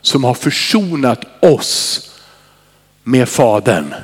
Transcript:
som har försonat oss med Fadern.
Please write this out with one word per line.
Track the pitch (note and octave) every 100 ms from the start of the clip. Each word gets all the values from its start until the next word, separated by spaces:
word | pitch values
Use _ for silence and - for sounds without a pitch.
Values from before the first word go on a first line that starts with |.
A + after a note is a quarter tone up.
som | - C#3
har | B2
försonat | B2 D3 - - A3 F#3+ D#3+ C3 A#2+ - -
oss | F3+ C3+ - - - - - - - _ _ _ _ _ _ _
med | - B2+ A#2+
Fadern. | - B2 G#2+ G#2 F#2 D2 -